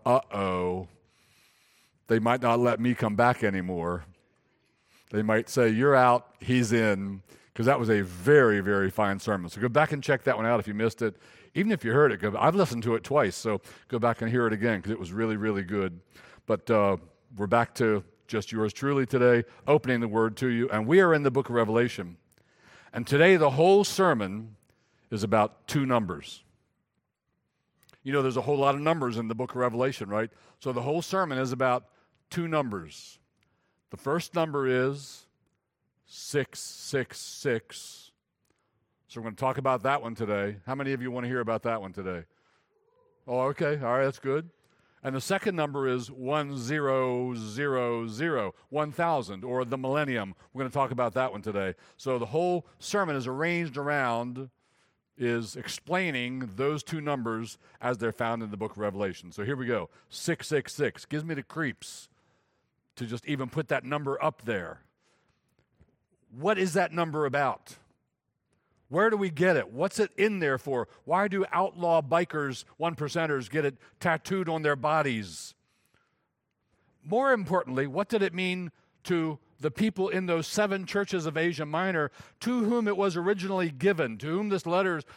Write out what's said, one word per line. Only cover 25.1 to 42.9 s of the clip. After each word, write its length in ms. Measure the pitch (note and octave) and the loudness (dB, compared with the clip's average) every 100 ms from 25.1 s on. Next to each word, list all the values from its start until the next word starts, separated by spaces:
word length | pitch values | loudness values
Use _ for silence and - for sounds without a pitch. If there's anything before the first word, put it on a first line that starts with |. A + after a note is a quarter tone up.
is 120 | A2 | -4
about 460 | G#2 A2 G#2 - - | 2 4 4 0 -4
two 180 | D3 C3+ | 0 2
numbers. 560 | A#2+ G2 D2+ - - _ _ _ _ _ _ _ _ _ _ _ _ _ _ _ _ | 2 0 -6 -12 -18 _ _ _ _ _ _ _ _ _ _ _ _ _ _ _ _
You 100 | C3+ | -2
know, 100 | C#3+ | 2
there's 140 | C3 B2+ | 2 2
a 60 | |
whole 160 | A2+ C#3+ | 2 4
lot 160 | C#3 | 4
of 60 | C#3 | 2
numbers 360 | D3+ E3 B2+ A2+ | 2 2 0 -2
in 120 | A2+ | -4
the 60 | |
book 160 | A2+ C3 | -4 -4
of 60 | B2 | -2
Revelation, 520 | B2 A#2 C3 B2+ G2+ | 0 2 0 -2 -4
right? 220 | G#2 A2+ - _ _ | -2 -2 -8 _ _
So 120 | C3+ | -6
the 100 | B2 | -4
whole 200 | B2+ D#3+ | -2 -2
sermon 360 | - F#3+ F3 C3 | -2 -2 0 -2
is 140 | C3 | -2
about 360 | B2+ C3 B2 - _ _ _ - | 0 2 0 -4 _ _ _ -10
two 180 | - E3+ | -6 -2
numbers. 680 | D#3 C3 G2+ D#2+ - - - _ _ _ _ _ _ _ | -2 -2 -6 -10 -18 -20 -20 _ _ _ _ _ _ _
The 60 | - | -8
first 380 | C#3 E3 - | -2 -2 -2
number 320 | F3 D#3+ C#3+ C3 | -2 -2 0 2
is 600 | B2+ C3 C#3+ C#3 - _ _ _ _ _ _ _ _ _ | 2 0 -2 -10 -20 _ _ _ _ _ _ _ _ _
six 540 | - - C#3+ - - | -18 -6 -4 -4 -8
six 580 | - - - C#3 A#3 - | -16 -14 -4 -4 -4 -8
six. 920 | - - C#3+ A2+ - - - - - _ _ _ _ _ _ _ _ _ _ | -16 -6 -2 -2 -4 -16 -18 -20 -20 _ _ _ _ _ _ _ _ _ _
So 120 | A#2+ | -12
we're 60 | A2+ | -12
gonna 100 | G#2 | -4
talk 220 | C3 C3 | -2 0
about 240 | C3+ B2+ | 0 0
that 180 | A#2+ C#3+ | 0 0
one 120 | A#2 | -2
today. 440 | A2 G#2+ G2+ G2+ G2+ B2 | -6 -2 -2 -2 -6 -8
How 80 | |
many 180 | C3+ C#3 | -6 -4
of 80 | C3+ | -6
you 80 | B2+ | -6
wanna 180 | B2 B2 | -6 -4
hear 120 | B2+ | -4
about 220 | A2+ A2 | -2 -2
that 180 | A#2+ A2+ | -2 -6
one 120 | F#2+ | -6
today? 320 | F#2 F#2 F2+ D#2+ _ _ _ _ _ _ | -10 -8 -8 -10 _ _ _ _ _ _